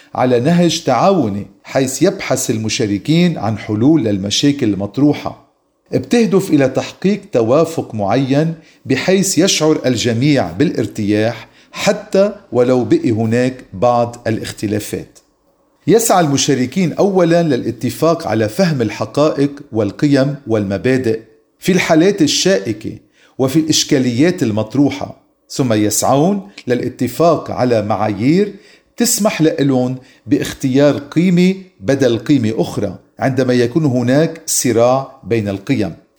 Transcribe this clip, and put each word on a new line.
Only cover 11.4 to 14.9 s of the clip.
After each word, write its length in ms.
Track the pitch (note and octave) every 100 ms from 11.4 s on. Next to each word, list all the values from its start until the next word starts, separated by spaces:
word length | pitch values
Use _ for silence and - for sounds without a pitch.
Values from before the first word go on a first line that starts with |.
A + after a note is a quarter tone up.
| - _ _
حتى 600 | - G3 G3 - F#3+ G3+ - -
ولو 320 | A#2+ B2 B2+
بقي 260 | G#2 D#3+ B2+
هناك 540 | G#2+ A2 A#2+ B2+ B2+ -
بعض 500 | F#2 A#2+ A#2+ A#2 - A2+
الاختلافات. 920 | A2 - - G#2+ G#2 -